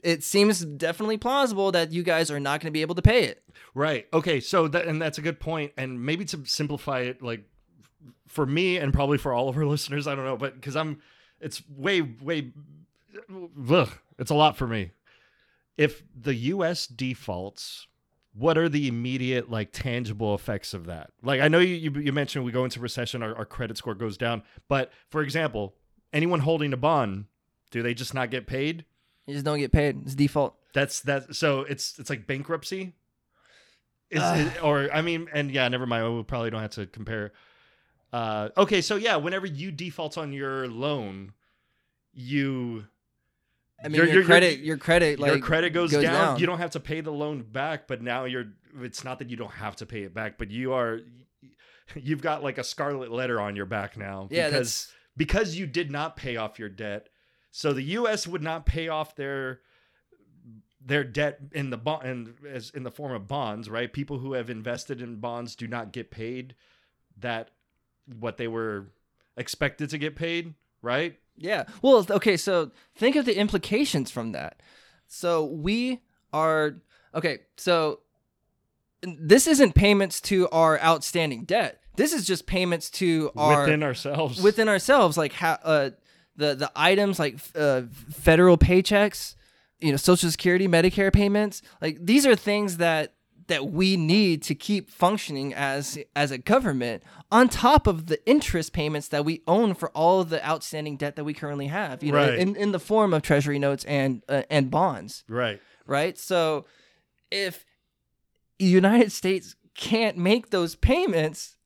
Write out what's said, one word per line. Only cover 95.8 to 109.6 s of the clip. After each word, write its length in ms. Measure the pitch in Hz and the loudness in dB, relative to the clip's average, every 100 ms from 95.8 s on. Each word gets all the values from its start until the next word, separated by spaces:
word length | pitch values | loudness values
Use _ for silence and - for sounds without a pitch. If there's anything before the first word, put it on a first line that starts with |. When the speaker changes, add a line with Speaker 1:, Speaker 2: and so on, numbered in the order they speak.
| 139 147 - 143 | -6 -10 -6 -2
Speaker 1:
as 160 | 143 | -2
a 60 | 131 | -2
government, 640 | - 240 240 131 120 110 - - - | 2 4 4 0 -2 -6 -10 -20 2
on 160 | 220 254 | 6 6
top 380 | - 240 294 - | 6 6 6 4
of 220 | 165 165 | 0 -2
the 180 | 156 - | -2 4
interest 460 | 294 - 175 156 | 4 4 -2 -2
payments 340 | - 151 151 - | -2 -2 -4 -2
that 140 | 147 | -2
we 200 | 147 165 - | 0 -2 2
own 280 | 190 226 180 | 4 4 0
for 140 | 165 | -4
all 300 | 147 165 190 | 2 4 4
of 100 | 175 | 2
the 140 | 160 147 | -2 -2
outstanding 500 | 156 - 156 151 139 | -4 -6 -8 -8 -4
debt 180 | 143 143 | -6 -4
that 80 | |
we 100 | 151 | -8
currently 340 | 147 180 143 139 | -6 -6 -6 -6
have, 340 | 180 185 123 | -6 -6 -4
you 80 | 147 | 0
know, 60 | 147 | 4
Speaker 2:
Right. 220 | 143 120 | 4 4
Speaker 1:
in, 160 | 185 196 | 0 0
in 160 | 208 | 0
the 80 | 185 | -2
form 340 | - 220 208 | 0 4 4
of 80 | 156 | 2
treasury 380 | - 147 143 143 | 4 2 2 0
notes 260 | 143 139 - | 0 -2 -2
and, 380 | 143 135 127 - | 0 0 -2 -2
uh, 140 | 139 - | -2 2
and 220 | 151 135 | 0 2
bonds. 520 | 143 185 120 95 - - | 2 0 -2 -10 -16 -8
Speaker 2:
Right. 320 | 117 120 101 _ _ - | -4 -2 -4 _ _ -4
Speaker 1:
Right. 320 | 139 165 - | -2 -2 -4
So 480 | - 185 160 147 - _ _ _ _ _ _ | -2 0 2 0 -6 _ _ _ _ _ _
if 360 | 196 196 170 _ _ _ _ _ _ _ _ _ _ | -4 -4 -6 _ _ _ _ _ _ _ _ _ _
the 80 | 185 | 6
United 460 | 185 196 233 214 | 8 8 6 6
States 440 | - 185 190 - - | 2 -2 -2 -6 -20